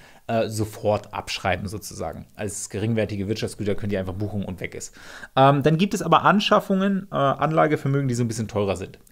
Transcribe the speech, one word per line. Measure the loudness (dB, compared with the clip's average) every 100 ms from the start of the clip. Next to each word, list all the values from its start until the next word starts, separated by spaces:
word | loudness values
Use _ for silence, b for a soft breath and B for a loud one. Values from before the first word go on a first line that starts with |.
| B B -2
äh, | 0 0
sofort | -2 -4 -2 0 0 -2
abschreiben | -10 -8 -4 -2 -2 -4
sozusagen. | -10 -12 -10 -8 -10 -14 -10
Als | -8 -8 -8
geringwertige | -4 -2 0 -2 -2 -4
Wirtschaftsgüter | -2 -4 -4 -2
könnt | -2 0
ihr | -2
einfach | -2
buchen | -4 -4 -4
und | -6 -8
weg | -10 -10
ist. | -14 B B B B
Ähm, | 6 6 6
dann | 4 4
gibt | 2
es | 0
aber | 4 4
Anschaffungen, | 6 4 4 2 4 0 0 -2 -2
äh, | 0
Anlagevermögen, | 2 2 2 4 4 2 0 0 0
die |
so | 0
ein | 0
bisschen | -2 -4
teurer | 0 0 -2
sind. | -6 -12 -12